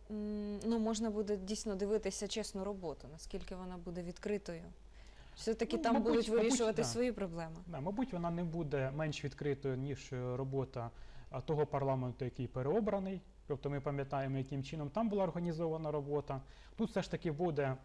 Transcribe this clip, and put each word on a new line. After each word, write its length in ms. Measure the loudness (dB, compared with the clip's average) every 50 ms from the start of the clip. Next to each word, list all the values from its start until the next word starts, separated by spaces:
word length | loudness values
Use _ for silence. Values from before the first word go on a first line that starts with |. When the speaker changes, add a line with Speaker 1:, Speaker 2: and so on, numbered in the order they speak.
| -12 -8
Speaker 1:
м, 500 | -6 -4 -2 -2 -2 -2 -2 -2 -4 -2 0
ну, 140 | 2 2 4
можна 320 | 4 2 2 2 0 0
буде 260 | 2 0 2 2 0
дійсно 380 | 0 0 -4 -4 -4 -2 -2 0
дивитися 540 | 0 2 2 2 2 2 0 -2 -2 -4 -2
чесну 360 | -2 -4 -4 -4 -4 -4 -2
роботу, 440 | -2 -4 -4 -4 -6 -6 -6 -10 -14 -12
наскільки 420 | -12 -10 -6 -6 -6 -6 -6 -6
вона 220 | -8 -6 -6 -8
буде 260 | -8 -8 -6 -6 -4 -6
відкритою? 600 | -6 -8 -6 -2 -2 -2 -2 -2 -4 -8 -8 -8 -12 -14 -16 -18 -20 -18 -18 -18 -18 -18 -18 -18 -16 -14
Все-таки 400 | -6 -2 -2 0 0 0 0 0
Speaker 2:
Ну, 60 | 2 4
Speaker 1:
там 120 | 4 4
Speaker 2:
мабуть, 180 | 6 6 6 6
Speaker 1:
будуть 160 | 4 4 6
Speaker 2:
мабуть, 140 | 4 6 6
Speaker 1:
вирішувати 380 | 6 6 4 4 4 4 2 0
Speaker 2:
да. 60 | 0
Speaker 1:
свої 240 | 2 2 2 2 2
проблеми? 440 | 0 -4 -4 -2 -6 -6 -6 -8 -10 -10
Speaker 2:
Да, 140 | -8 -6 -2
мабуть, 320 | -2 0 2 2 0 0 0
вона 180 | 0 0 2
не 140 | 2 2 0
буде 460 | 0 0 0 0 2 2 2 2 2
менш 340 | 0 0 0 0 0 -2 -4
відкритою, 520 | -4 -4 0 0 0 0 2 0 0 0
ніж, 360 | 0 0 -2 -4 -4 -6 -6 -4
е, 240 | -2 -2 0 0
робота, 540 | 0 0 0 0 0 0 0 -2 -4 -4 -4 -6 -10 -14 -12 -12 -12 -12 -8
а, 100 | -8 -6
того 260 | 0 0 2 2 4
парламенту, 580 | 2 2 2 4 4 4 2 2 0 -2 -2 -4
який 220 | -4 -2 -2 -4
переобраний. 720 | -2 -2 0 2 4 4 4 4 4 2 2 0 0 -4 -6 -8 -12 -20 -20 -4
Тобто 240 | -4 -4 -2 0 0
ми 100 | 0 0
пам'ятаємо, 580 | 0 0 0 0 0 0 0 0 0 2 2 0
яким 240 | 0 0 -2 -2 -2
чином 280 | -2 -4 -4 -4 -2
там 180 | 0 2 2 4
була 160 | 4 4 2
організована 640 | 2 2 0 0 0 0 2 2 0 0 0 0 0
робота. 500 | 0 0 0 2 2 0 2 0 -4 -4 -4 -8 -16 -18 -18 -18 -2
Тут 140 | 0 0 2
все 120 | 2 0 0
ж 80 | 0
таки 220 | -4 -2 0 -2 0
буде, 440 | 2 2 2 4 4 2 2 2 -2